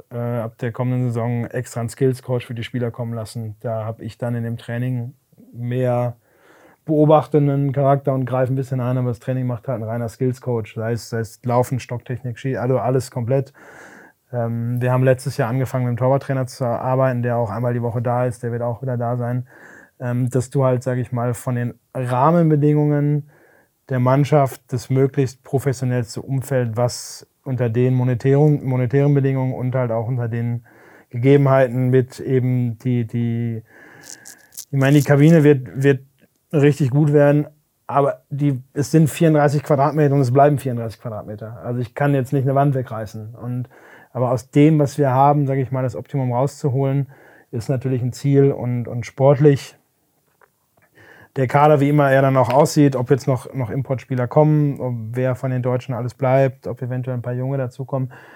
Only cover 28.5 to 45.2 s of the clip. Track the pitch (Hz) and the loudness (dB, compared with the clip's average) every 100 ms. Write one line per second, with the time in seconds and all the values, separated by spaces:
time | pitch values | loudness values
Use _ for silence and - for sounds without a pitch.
28.5 | 147 131 127 123 139 143 143 135 135 131 | 2 0 -2 0 2 2 2 2 0 -2
29.5 | 98 123 127 123 113 113 127 117 117 117 | -4 -4 -2 -2 -2 -4 -4 -4 -4 -4
30.5 | 120 - _ - - _ 120 131 143 135 | -6 -10 _ -20 -20 _ 0 4 4 4
31.5 | 135 127 123 127 131 123 - - 131 127 | 4 2 0 2 2 0 -6 -2 0 0
32.5 | 127 120 113 127 123 113 120 117 117 117 | -2 -2 -4 -2 -2 -2 -4 -4 -4 -4
33.5 | 113 - - - - - - - - _ | -8 -12 -20 -20 -20 -20 -20 -20 -20 _
34.5 | - - 139 135 147 135 143 156 170 143 | -20 -6 0 4 4 4 6 6 8 6
35.5 | 139 120 110 139 135 - _ _ _ _ | 4 0 0 2 0 -4 _ _ _ _
36.5 | 156 147 139 131 143 151 147 143 147 147 | 2 4 4 0 2 4 4 4 4 0
37.5 | _ _ _ - 131 139 - - 139 147 | _ _ _ -4 0 0 -2 -8 -2 -2
38.5 | 127 - 147 139 160 160 - 165 151 143 | -2 -6 -6 0 2 2 2 2 4 2
39.5 | 147 - 139 147 147 143 143 123 139 147 | 0 0 2 2 2 2 2 2 6 4
40.5 | 143 135 120 113 - 120 104 - 107 110 | 4 -2 -6 -8 -10 -12 -10 -12 -12 -14
41.5 | 113 104 123 120 - 143 139 123 143 131 | -12 -8 -6 -6 -2 0 0 0 -2 0
42.5 | 135 143 131 123 110 110 110 110 123 120 | 2 2 0 -4 -10 -12 -14 -16 -14 -10
43.5 | 123 123 _ - - _ 120 123 127 - | -8 -10 _ -20 -20 _ -4 -2 -2 0
44.5 | 147 147 156 139 - 139 127 | 4 6 4 0 0 0 4